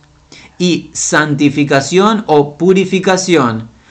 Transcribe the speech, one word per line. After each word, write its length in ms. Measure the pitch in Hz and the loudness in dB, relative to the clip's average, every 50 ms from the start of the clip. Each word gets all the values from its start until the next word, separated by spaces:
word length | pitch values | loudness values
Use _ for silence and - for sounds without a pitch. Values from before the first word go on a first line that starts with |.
| _ _ _ _ _ _ - - - - _ - | _ _ _ _ _ _ -20 -20 -20 -18 _ -4
y 320 | 180 180 - 151 147 - - | -2 0 0 -2 -4 -8 -10
santificación 1300 | - - - - 170 151 151 147 143 151 143 143 151 143 143 147 139 139 - 175 185 196 214 226 202 214 | -8 -6 -2 0 0 0 0 0 0 0 0 0 0 -2 0 0 -2 0 0 0 2 2 2 0 -2 0
o 320 | - 156 147 143 143 - - | 2 2 2 2 0 -2 -2
purificación, 1080 | 170 185 190 190 190 185 190 190 185 196 185 180 185 180 175 156 131 120 113 110 113 113 - _ _ _ | 0 2 2 2 2 0 -2 -2 0 0 0 0 0 0 2 2 2 0 -2 -6 -8 -12 -16 _ _ _